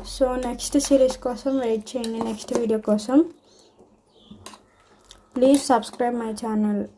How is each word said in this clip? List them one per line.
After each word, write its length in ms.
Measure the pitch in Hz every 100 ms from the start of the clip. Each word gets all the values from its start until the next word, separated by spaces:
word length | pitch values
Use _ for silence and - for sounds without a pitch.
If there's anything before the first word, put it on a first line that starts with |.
| - -
So, 120 | 254 254 240
నెక్స్ట్ 300 | - - 285 -
సిరీస్ 280 | 277 262 254 247
కోసం 260 | 247 269 269 226
వెయిట్ 220 | 220 220
చేయండి, 260 | 254 226 226 226
నెక్స్ట్ 220 | 214 - 240
వీడియో 220 | 226 214 214
కోసం. 300 | 208 247 277 339 - _ _ _ _ _ _ _ _ - - - - _ _ _ _ _ - _ 254
Please 260 | 262 277 -
subscribe 460 | 233 - - 240 240 220
my 80 | 214
channel 380 | 226 220 208 202 208